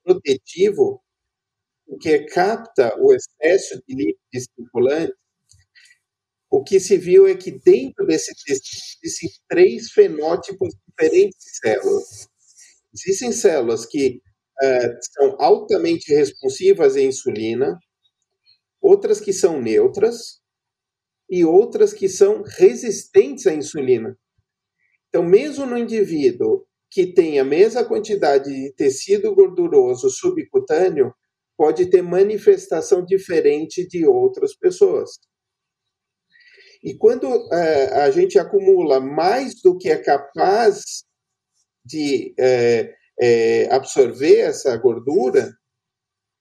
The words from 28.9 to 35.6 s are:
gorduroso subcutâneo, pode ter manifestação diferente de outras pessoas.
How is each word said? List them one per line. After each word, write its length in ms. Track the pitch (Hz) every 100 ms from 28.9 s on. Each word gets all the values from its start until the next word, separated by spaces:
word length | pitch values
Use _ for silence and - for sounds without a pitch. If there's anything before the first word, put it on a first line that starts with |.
| - - 202 208 190
gorduroso 760 | 190 180 170 151 123 123 135
subcutâneo, 1040 | - 180 175 135 135 - 160 185 156 120 - _ _ _ -
pode 300 | 156 156 180
ter 140 | 180
manifestação 1040 | 180 175 202 214 214 190 - 170 156 185
diferente 840 | 180 190 - 165 143 147 156 - 175
de 200 | 175 147
outras 500 | 123 123 - - -
pessoas. 560 | 180 180 190 143 - - _ _ _ _